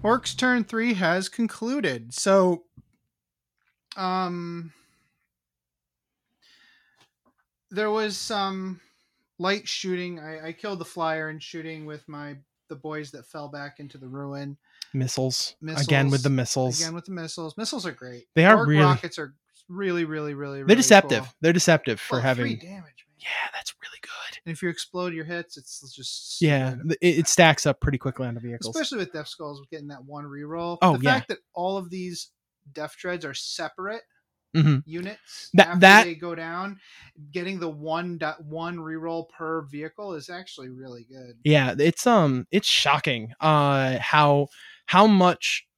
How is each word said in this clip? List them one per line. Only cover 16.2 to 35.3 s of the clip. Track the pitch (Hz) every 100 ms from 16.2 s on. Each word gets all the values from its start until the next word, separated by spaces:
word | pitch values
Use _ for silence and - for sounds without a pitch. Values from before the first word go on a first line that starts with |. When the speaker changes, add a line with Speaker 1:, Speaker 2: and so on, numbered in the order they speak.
Speaker 2:
the | 135
Speaker 1:
Missiles. | 131 123 135 127 120
Speaker 2:
missiles. |
Speaker 1:
Again | 165
with | 170 180
the |
missiles. | 180 160 - 160 202
Missiles | 226 269 180
are |
great. | 127 127 120 _
Speaker 2:
They | 160
are | 180 220
Speaker 1:
Orc | 233
Speaker 2:
really | 151
Speaker 1:
rockets | 147 139 170 -
are | 143 143 _ _ _
really, | 180 196 175
really, | 160 156 151
really, | 143 143 139
Speaker 2:
They're | 135
Speaker 1:
really | 240
Speaker 2:
deceptive. | - 202 147 113
Speaker 1:
cool. | - _
Speaker 2:
They're | 160
deceptive | 175 - 156 - 107
for | - 123
Speaker 1:
Well, |
Speaker 2:
having | 127 123
Speaker 1:
three | 120 113
damage, | - - 82 _ _
man. | _
Speaker 2:
Yeah, | - - -
that's | - - -
really | - -
good. | - - - - 165
Speaker 1:
And |
if | 165
you | 180
explode | 170 - 180 180
your | 160
hits, | 156 170 170 151
it's | - - 135
just | - 123 - - -
Speaker 2:
Yeah, | 156 139 131
Speaker 1:
stupid. | 127 156
Speaker 2:
th-, | 156
it, | 175 156
it | 160
stacks | - 160 143 147
up | 135
pretty | - 127
quickly | 135 - 127
onto | 117
vehicles. | 120 117 110 320
Speaker 1:
Especially | 302 247
with | 180
Death | 160 147
Skulls, | - 151 143 139
getting | 156 147
that | 139
one | 135 147 147
reroll. | 143 147 165 170 170
Speaker 2:
Oh, | 180 131
Speaker 1:
The |
Speaker 2:
yeah. | 127
Speaker 1:
fact | - -
that | 208 _
all | 175 180 196
of | 175
these | 185 180 170 - _ _ _ 143
Death | 147 147 -
Dreads | 185 175
are | 156
separate | 127 - - 156 - 190 220 _ _ _ _ _
Speaker 2:
Mm-hmm. | 160 151 135 151
Speaker 1:
units | 165 185 - _